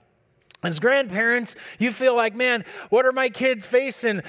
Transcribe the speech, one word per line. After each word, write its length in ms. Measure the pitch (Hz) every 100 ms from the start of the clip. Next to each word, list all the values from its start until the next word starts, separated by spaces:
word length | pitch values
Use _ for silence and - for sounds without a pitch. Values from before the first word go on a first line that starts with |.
| _ _ _ _ _ - 170
As 140 | 156
grandparents, 760 | 214 277 254 185 226 240 233 - - -
you 120 | 233
feel 240 | 226 262 240
like, 200 | 226 214
"Man, 300 | 254 240 180 - -
what 160 | 220 254
are 60 |
my 180 | 262 262
kids 360 | 202 262 247 -
facing?" 560 | 247 269 - 233 202